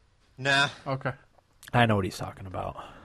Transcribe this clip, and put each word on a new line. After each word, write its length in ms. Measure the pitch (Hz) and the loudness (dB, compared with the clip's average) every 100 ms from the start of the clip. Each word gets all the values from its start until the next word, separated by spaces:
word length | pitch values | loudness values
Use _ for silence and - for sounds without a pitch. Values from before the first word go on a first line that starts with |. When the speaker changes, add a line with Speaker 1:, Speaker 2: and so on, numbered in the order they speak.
| _ _ _ - | _ _ _ -6
Speaker 1:
Nah. 320 | 135 139 143 - 143 | 2 4 2 0 -6
Speaker 2:
Okay. 260 | 135 131 - _ _ _ _ - | -4 -4 -8 _ _ _ _ -2
Speaker 3:
I 120 | 120 117 | 4 4
know 100 | 104 | 4
what 100 | 92 | 0
he's 120 | - | -4
talking 280 | 87 - 92 | -10 -12 -12
about. 320 | 95 95 - - - | -8 -8 -10 -16 -20